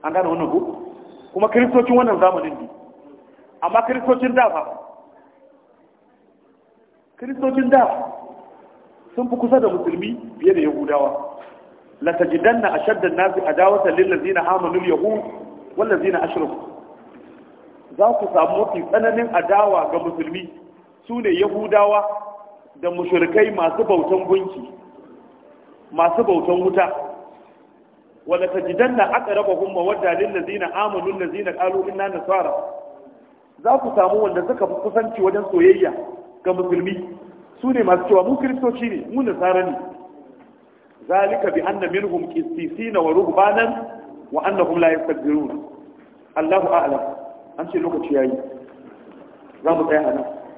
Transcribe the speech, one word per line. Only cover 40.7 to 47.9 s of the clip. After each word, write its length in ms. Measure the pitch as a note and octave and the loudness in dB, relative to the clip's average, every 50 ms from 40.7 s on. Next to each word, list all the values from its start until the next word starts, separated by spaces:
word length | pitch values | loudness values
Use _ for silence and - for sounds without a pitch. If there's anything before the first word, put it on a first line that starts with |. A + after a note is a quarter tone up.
| _ _ _ _ _ _ - - | _ _ _ _ _ _ -6 -2
"Zalika 420 | F3 F#3+ G3+ G3 - - - F3+ | 0 2 2 2 0 -2 -2 -2
bi 100 | D3+ D#3+ | -2 -2
anna 260 | D#3 F#3 G3+ G3+ F#3 E3 | -2 -2 -4 -4 -4 -4
minhum 380 | F3 G3 G3+ G3 E3+ E3+ - - - | -2 -4 -4 -2 -4 -4 -6 -6 -6
qissisina 680 | - - - - - - - - G3+ A3+ A3+ G#3 F#3+ | -6 -6 -6 -6 -8 -8 -8 -8 -8 -8 -4 -2 0
wa 120 | D#3+ D#3+ D#3+ | 0 2 2
ruhbanan 640 | F#3 F#3+ E3+ D#3 F3+ G3 G#3 G#3 A3+ A3+ A3+ - - - - - - - - - - - - B2+ | 2 2 2 4 4 4 4 4 2 0 0 -2 -6 -10 -12 -14 -18 -18 -20 -20 -20 -16 -6 -6
wa 100 | D#3 - | -4 -2
annahum 340 | F#3+ F#3+ F#3 F3 D#3 E3+ E3+ | -2 0 0 0 0 2 2
la 80 | E3+ E3 | 4 4
yastakbirun." 720 | D#3+ D#3 - - D3+ - - D3 D3+ D3+ C#3+ B2+ - - - - - - - - - - - _ _ _ - _ _ | 2 2 -2 -4 -4 -2 -2 0 0 0 -2 -4 -8 -10 -12 -14 -20 -20 -20 -20 -20 -20 -20 _ _ _ -20 _ _
Allahu 340 | D#3 D#3 D#3+ F3+ G3 F3+ - E3 | -4 0 2 2 2 2 2 2
a'lam. 280 | E3+ - - C#3 - - - - - - - - - - - - - | 2 2 2 -2 -2 -4 -6 -10 -10 -14 -16 -18 -20 -20 -20 -12 -12
An 100 | E3+ E3+ | -12 -6
ce 80 | - F3 | -4 -4
lokaci 360 | D#3+ E3+ | -2 -2